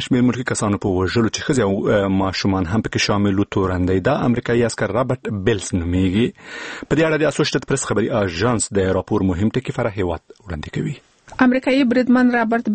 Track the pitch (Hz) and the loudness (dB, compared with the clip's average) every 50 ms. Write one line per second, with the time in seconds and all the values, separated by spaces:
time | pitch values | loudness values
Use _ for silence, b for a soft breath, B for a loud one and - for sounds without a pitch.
0 | - - 131 123 123 123 113 123 127 - 110 - 117 104 98 - - 104 90 90 | 0 2 2 4 4 2 2 0 -2 -4 -2 -2 0 0 0 0 0 0 0 0
1 | 92 87 - 117 113 101 - - - - 143 120 104 98 98 104 - 135 110 101 | 0 0 2 2 2 0 0 -2 -2 0 2 2 2 2 0 0 0 2 2 2
2 | 98 98 95 95 95 95 92 - - 101 95 95 90 80 110 110 - - - 107 | 2 2 0 0 0 -2 -2 -2 0 0 0 0 0 0 -2 -2 -2 -2 -2 -2
3 | - - 104 101 104 101 95 101 98 - - 104 95 92 92 90 90 90 - 127 | 0 0 0 2 2 2 2 0 0 0 0 -2 0 0 0 0 0 0 0 2
4 | - 127 147 - 147 123 117 123 - 123 117 120 117 113 - - 113 98 95 120 | 2 0 0 2 2 0 0 0 0 0 0 2 2 0 0 -2 -4 -2 -2 -2
5 | 131 123 127 - - 120 107 98 92 117 110 95 - - 98 90 82 87 90 92 | -2 -2 -4 -4 -4 -6 -6 -2 0 0 0 0 -2 -4 -4 -2 -2 0 0 2
6 | 95 92 90 110 123 - - B B B B B B B B B B B 151 156 | 2 2 2 0 0 0 -4 B B B B B B B B B B B 0 2
7 | 165 160 156 147 151 143 - - 147 - - 135 - - 139 - - - 113 104 | 2 2 2 2 0 0 0 0 0 0 0 -2 -2 -2 -4 -4 -2 -2 0 0
8 | 113 - 131 107 101 92 82 82 - 123 117 107 - - 104 98 92 95 92 92 | 0 0 0 0 0 0 -2 0 0 0 0 0 -2 -2 0 0 2 2 0 0
9 | - - 113 98 95 95 85 85 110 110 - 131 - - - 131 120 110 92 104 | 0 0 0 0 2 0 0 0 0 0 0 -2 -4 -4 -4 -4 -4 -4 -2 -2
10 | 92 87 80 - _ - - _ - 92 85 76 - - - 147 156 156 139 - | -4 -4 -4 -6 _ -16 -20 _ -12 -10 -10 -8 -8 -8 -6 -6 -4 -6 -6 -10
11 | _ _ _ _ _ - - - 254 254 254 262 - 277 254 277 277 233 240 254 | _ _ _ _ _ -6 -2 2 2 2 2 2 0 2 2 2 2 2 2 2
12 | 240 254 240 254 247 247 240 240 226 220 233 233 - 226 | 4 4 4 4 4 4 2 2 0 0 0 -2 0 0